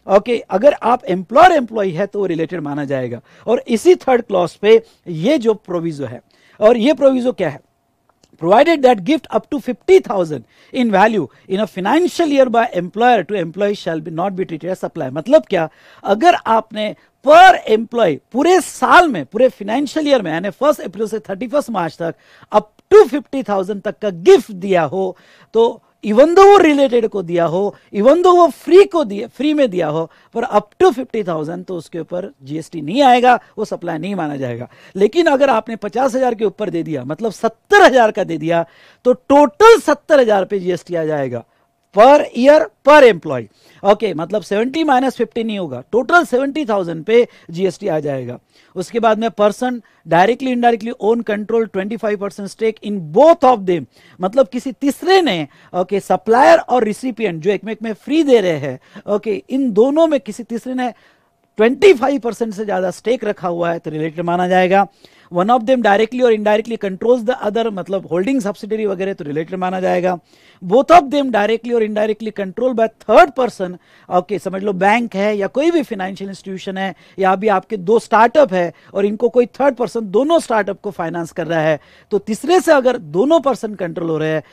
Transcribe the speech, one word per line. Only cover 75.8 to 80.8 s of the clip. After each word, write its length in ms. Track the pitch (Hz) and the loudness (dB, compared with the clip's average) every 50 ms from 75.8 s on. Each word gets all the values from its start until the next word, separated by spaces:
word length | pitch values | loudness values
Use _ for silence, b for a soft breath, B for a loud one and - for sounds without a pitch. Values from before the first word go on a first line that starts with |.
फाइनेंशियल 480 | 240 - 226 190 185 196 196 - 196 196 | -2 -4 -8 -10 -10 -10 -10 -12 -12 -14
इंस्टीट्यूशन 480 | 190 - - 196 190 180 - 202 190 190 | -14 -14 -14 -14 -12 -12 -10 -10 -8 -8
है 160 | 190 190 - b b b b 190 | -8 -8 -10 b b b b -2
या 140 | 190 185 | 0 0
अभी 160 | 190 190 220 214 | 0 2 0 0
आपके 280 | 196 185 - - 226 | 0 0 -2 -6 -10
दो 220 | 190 170 190 226 220 | -6 -2 0 0 0
स्टार्टअप 540 | - - 226 208 233 240 - 311 277 185 | 0 2 2 4 4 4 4 2 2 2
है 200 | 185 180 175 165 - b b b b | 2 -2 -2 -4 -6 b b b b
और 120 | 196 202 | -2 -2
इनको 220 | 208 214 - 240 226 | -2 -2 -2 -2 0
कोई 180 | - 247 247 | 2 2 0
थर्ड 280 | - _ - 269 285 240 | 0 _ -2 -2 -2 0
पर्सन 260 | - 226 - - 233 | -2 -6 -6 -6 -8
दोनों 380 | 220 190 180 226 277 311 339 320 | -6 -2 0 0 0 2 0 0
स्टार्टअप 420 | - - 233 214 196 202 185 - | 0 0 -2 -2 -2 -4 -8 -10